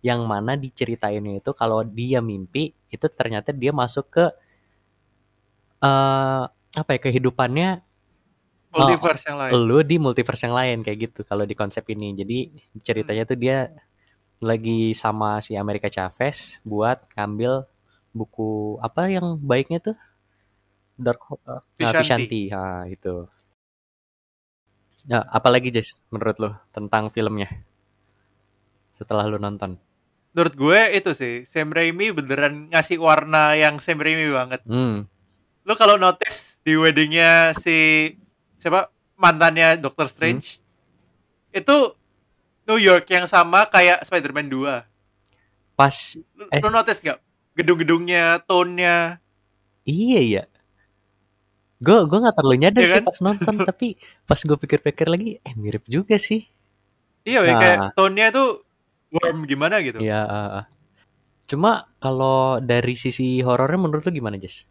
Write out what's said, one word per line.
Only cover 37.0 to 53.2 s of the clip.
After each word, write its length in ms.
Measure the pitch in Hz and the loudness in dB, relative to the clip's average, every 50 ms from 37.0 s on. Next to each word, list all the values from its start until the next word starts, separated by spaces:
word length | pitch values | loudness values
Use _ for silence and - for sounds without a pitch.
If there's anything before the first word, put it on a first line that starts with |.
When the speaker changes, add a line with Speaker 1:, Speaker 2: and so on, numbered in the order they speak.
| 156 151 156 165 165 165 165 165 165 165 160 | 0 0 2 4 6 6 8 6 6 4 2
Speaker 2:
si, 540 | - - 175 165 160 156 156 156 156 156 160 - _ _ _ _ _ _ _ _ | -2 -2 0 2 4 4 4 4 2 2 -2 -6 _ _ _ _ _ _ _ _
siapa, 300 | _ _ 170 156 185 190 - _ _ _ _ _ | _ _ 0 0 0 0 -2 _ _ _ _ _
mantannya 640 | _ 190 175 165 156 165 165 160 160 165 165 160 170 | _ 4 4 4 6 4 2 4 4 4 4 4 2
Doctor 260 | 156 139 - - 156 | 0 -6 -4 -4 -4
Speaker 1:
Hmm. 80 | 135 - | -4 -4
Speaker 2:
Strange, 460 | _ 160 165 131 135 151 - - _ _ _ _ _ _ _ _ _ _ _ _ _ _ _ _ _ _ _ | _ -2 -2 -2 -2 -8 -14 -20 _ _ _ _ _ _ _ _ _ _ _ _ _ _ _ _ _ _ _
itu 260 | _ 196 196 233 285 294 269 226 - _ _ _ _ _ _ _ _ _ _ _ _ _ _ | _ -8 0 2 4 4 4 2 -2 _ _ _ _ _ _ _ _ _ _ _ _ _ _
New 120 | - 220 | -2 0
York 300 | 226 208 190 185 175 165 _ | 4 6 6 6 6 4 _
yang 160 | 185 180 180 | 0 0 0
sama 400 | 175 - 185 170 170 175 190 214 | 2 4 4 4 6 4 4 4
kayak 380 | 214 - 190 180 175 175 180 - | 6 4 6 6 6 4 4 0
Spider-Man 480 | - - 175 143 143 135 147 147 143 | -2 -4 -2 -2 -2 -6 -6 -6 -6
dua. 340 | 135 131 131 143 139 120 117 _ _ _ _ _ _ _ _ _ _ _ _ _ _ _ _ _ _ | -6 -4 -4 -4 -4 -6 -8 _ _ _ _ _ _ _ _ _ _ _ _ _ _ _ _ _ _
Speaker 1:
Pas, 460 | - 139 139 139 - - - - 160 160 _ _ | 4 4 4 4 2 0 -2 -4 -6 -12 _ _
Speaker 2:
Lo, 100 | _ 202 196 | _ -12 -4
Speaker 1:
eh. 100 | - 143 | -2 0
Speaker 2:
lo 100 | 147 214 | 0 2
notice 320 | 220 226 226 226 208 - | 2 2 2 2 -2 -2
nggak? 160 | - 156 131 - _ _ _ _ _ _ _ | -4 -8 -8 -8 _ _ _ _ _ _ _
Gedung-gedungnya, 880 | - 175 160 180 165 160 151 156 170 175 175 180 175 170 165 165 170 - | -4 2 2 2 2 2 0 0 0 0 0 0 2 4 4 2 0 0
tone-nya. 760 | _ 190 180 180 175 180 175 180 175 170 170 170 165 175 175 _ _ _ _ _ _ _ _ _ _ _ _ _ | _ 2 2 2 2 0 0 2 2 2 2 0 -2 -6 -12 _ _ _ _ _ _ _ _ _ _ _ _ _
Speaker 1:
Iya, 380 | - 143 170 220 240 262 208 | -6 -2 -2 0 2 4 4
iya. 220 | 135 117 104 95 - _ _ _ _ _ _ _ _ _ _ _ _ _ _ _ _ _ _ _ _ _ _ _ _ _ _ _ | 4 2 2 -2 -4 _ _ _ _ _ _ _ _ _ _ _ _ _ _ _ _ _ _ _ _ _ _ _ _ _ _ _
Gue, 200 | 120 139 202 233 190 | 2 6 6 6 6
gue 160 | 151 156 202 | 4 2 2
nggak 160 | 233 240 - | 2 2 2
terlalu 220 | - - 135 131 127 | 2 4 4 4 6
nyadar 220 | 143 180 202 240 | 4 4 4 4
Speaker 2:
Iya 100 | 247 170 | 4 6
Speaker 1:
sih 80 | 180 196 | 4 4
Speaker 2:
kan? 80 | 220 | 2
Speaker 1:
pas 120 | - 175 - | 0 -4 -2